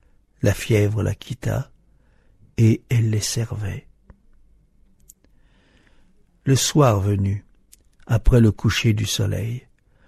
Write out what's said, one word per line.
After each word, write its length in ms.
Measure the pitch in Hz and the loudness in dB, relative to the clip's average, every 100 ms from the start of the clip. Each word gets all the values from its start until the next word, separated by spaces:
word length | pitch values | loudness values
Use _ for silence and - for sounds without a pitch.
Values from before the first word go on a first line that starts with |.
| _ _ _ _ | _ _ _ _
La 140 | 104 98 | -2 -2
fièvre 480 | - 107 104 107 | 0 0 0 -2
la 100 | 98 | -4
quitta, 560 | 101 - - 110 107 - _ _ _ _ _ _ _ _ - | -6 -10 -10 -6 -6 -6 _ _ _ _ _ _ _ _ 0
et 240 | 110 - - | 2 2 -2
elle 220 | 120 110 | -2 0
les 80 | 107 | -2
servait. 680 | - 120 110 101 98 95 - _ - _ _ _ _ _ _ _ _ _ _ _ _ _ _ _ _ _ _ _ _ _ _ _ 135 | -4 -6 -6 -8 -8 -10 -14 _ -20 _ _ _ _ _ _ _ _ _ _ _ _ _ _ _ _ _ _ _ _ _ _ _ -2
Le 100 | 131 | 0
soir 440 | - 147 135 101 | 2 2 4 2
venu, 460 | 98 101 98 101 - _ _ - _ _ - | 0 0 -2 -4 -8 _ _ -20 _ _ -2
après 340 | 120 - 123 | 0 4 6
le 100 | 110 | 4
coucher 420 | - 110 - 120 | 2 -2 0 0
du 120 | 107 107 | 0 -2
soleil, 600 | - 101 98 113 123 - _ _ _ | -4 -4 -4 -6 -10 -14 _ _ _